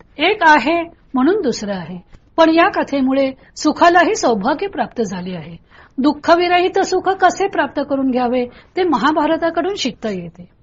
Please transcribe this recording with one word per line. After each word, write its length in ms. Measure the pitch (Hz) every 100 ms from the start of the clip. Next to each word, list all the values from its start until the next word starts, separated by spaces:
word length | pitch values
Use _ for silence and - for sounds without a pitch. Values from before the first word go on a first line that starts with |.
| _ -
एक 240 | 339 415
आहे 400 | 330 302 254 339 330 - _
म्हणून 260 | 254 277 427
दुसरं 340 | 285 - 202
आहे. 240 | 190 165 180 - - _ -
पण 140 | 320
या 180 | 330 381
कथेमुळे 640 | 359 - 277 262 269 269 - - -
सुखालाही 580 | 302 - 339 349 320
सौभाग्य 520 | 427 302 214 190 - 403
प्राप्त 360 | 403 220 -
झाले 340 | 202 185 180 180
आहे. 200 | 151 165 _ - - -
दुःखविरहित 840 | 294 294 - 339 349 359 370 381
सुख 280 | 370 370 370
कसे 400 | 381 370 - 392
प्राप्त 320 | 359 294 294 277
करून 200 | 269 269
घ्यावे, 360 | 247 247 254 247 - _ 349
ते 60 |
महाभारताकडून 920 | 370 240 269 320 302 320 330 339 359
शिकता 340 | 403 247 - 220
येते. 400 | 185 170 - 175 _